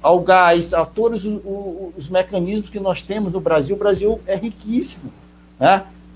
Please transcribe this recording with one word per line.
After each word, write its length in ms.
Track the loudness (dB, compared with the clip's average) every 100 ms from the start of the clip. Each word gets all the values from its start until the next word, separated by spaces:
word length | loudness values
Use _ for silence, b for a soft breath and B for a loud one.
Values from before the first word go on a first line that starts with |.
ao 180 | 2 4
gás, 540 | 6 6 6 4 2
a 120 | -2 -2
todos 400 | 0 -2 -2 -6
os, 80 | -8
o, 500 | -8 -10 -10 -12 -12 -12
os 140 | -4
mecanismos 600 | -2 0 -2 -2 -4 -6
que 100 | -6
nós 220 | -4 -4
temos 320 | -6 -6 -4
no 60 | -2
Brasil. 360 | 0 0 0 0
O 40 |
Brasil 400 | 0 2 0 -2 -4
é 80 | -6
riquíssimo, 760 | -6 -10 -6 -4 -4 -6 -14 -18 -20 -20 -20 0
né? 260 | 2 2 0 -20 -20